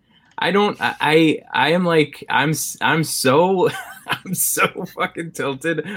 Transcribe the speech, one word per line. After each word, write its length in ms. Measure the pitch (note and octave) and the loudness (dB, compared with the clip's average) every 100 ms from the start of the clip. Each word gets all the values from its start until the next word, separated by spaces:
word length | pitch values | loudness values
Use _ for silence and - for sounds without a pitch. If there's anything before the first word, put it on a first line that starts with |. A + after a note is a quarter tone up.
| _ _ _ - | _ _ _ -2
I 140 | E3 | 0
don't, 240 | G3 G#3 - | 2 0 0
I, 140 | A#2+ - | -4 0
I, 400 | C#3+ D#3+ D#3+ - - | 2 4 4 2 -4
I 180 | - C#3+ | 0 2
am 140 | F3 F3 | 2 2
like, 400 | E3 C#3+ - - | 2 2 -4 -2
I'm 200 | A#2+ D3 | 0 0
s-, 280 | D3 - - | -2 -6 -2
I'm 220 | A#2 D#3+ | 0 0
so, 680 | D3+ - C3 C#3+ F#3 F#3+ E3 - - | 0 0 2 4 4 2 0 -2 -14
<laughs> 180 | - - | -18 -10
I'm 260 | - F#3+ | -10 -6
so 340 | F3+ - - F#3+ - F3+ - | -4 -4 0 -2 -2 -12 -6
fucking 360 | F3+ - E3+ | -6 -6 -12
tilted 560 | - C3+ C3 E3 D#3 F3 | -6 -6 -4 -4 -4 -6